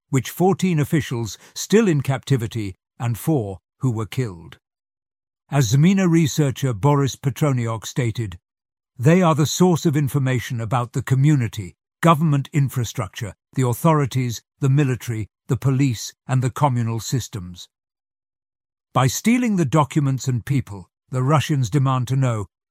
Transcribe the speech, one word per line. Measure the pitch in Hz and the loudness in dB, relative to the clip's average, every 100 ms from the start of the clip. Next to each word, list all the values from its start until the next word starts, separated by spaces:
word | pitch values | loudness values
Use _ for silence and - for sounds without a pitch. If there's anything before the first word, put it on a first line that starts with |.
| - | -4
which | 135 - | -2 -2
fourteen | - 180 180 185 160 | 0 2 2 2 0
officials | 143 160 - 123 110 - - | 0 0 -2 -6 -8 -10 -16
still | - - 202 220 | -12 2 4 4
in | 147 | 2
captivity | 127 131 - 135 110 117 101 - _ - | 0 -4 0 0 -2 -6 -8 -10 _ -8
and | 120 113 | -6 -4
four | - 156 101 95 _ _ | 0 -2 -2 -10 _ _
who | 139 | -4
were | 110 110 | -2 -6
killed. | - 120 87 82 - _ _ _ _ _ _ _ _ - | -6 -6 -8 -18 -20 _ _ _ _ _ _ _ _ -4
As | 143 117 | 0 2
Zemina | 135 165 196 185 | 4 4 4 4
researcher | 165 156 - 143 117 135 | 4 2 2 0 0 -4
Boris | 110 143 143 139 - | 0 2 2 0 -2
Petroniok | 135 - 151 127 117 113 - | -6 -2 0 0 -4 -6 -8
stated, | - 120 110 110 87 _ _ _ _ _ - | -4 -4 -4 -6 -10 _ _ _ _ _ 0
"They | 123 175 | 4 4
are | 175 | 4
the | 147 151 | 2 0
source | - 185 165 170 | 2 2 4 2
of | 143 | 0
information | 139 143 131 127 - 120 | 0 0 -2 -2 -4 -6
about | 110 123 120 | -2 -2 -2
the | 139 | -4
community, | - 131 143 147 110 - 90 - _ _ | 0 2 4 4 0 -4 -12 -14 _ _
government | 165 156 165 143 131 | 2 2 2 0 -2
infrastructure, | 151 139 - 113 - 95 - 101 - _ | -2 -2 -2 -6 -6 -10 -8 -12 -14 _
the | - 127 | -4 -2
authorities, | 117 165 156 139 127 123 113 _ - | 0 2 2 0 -2 -4 -6 _ -4
the | 139 | 2
military, | 135 139 123 - 110 101 _ - | 2 2 -2 -6 -8 -8 _ -6
the | 131 | -2
police, | 139 131 139 113 - - - | 0 2 0 -2 -8 -14 -4
and | 127 | -2
the | 127 | -2
communal | - 147 120 113 113 | 0 0 0 -2 -4
systems." | - 131 - - 90 87 - _ _ _ _ _ _ _ _ _ _ _ _ | -4 -6 -6 -10 -12 -16 -20 _ _ _ _ _ _ _ _ _ _ _ _
By | 123 131 | 0 2
stealing | - 214 247 247 196 | 2 2 2 2 0
the | 147 | 2
documents | 160 147 156 139 131 - | 2 2 2 0 -2 -2
and | 123 - | -4 -2
people, | 135 - 101 - _ - | -2 -2 -10 -18 _ -8
the | 127 | -4
Russians | 127 156 - 147 117 | 2 2 2 0 0
demand | 147 135 131 120 | 0 0 0 -2
to | 131 | 0
know | 131 110 98 _ _ | 0 -2 -6 _ _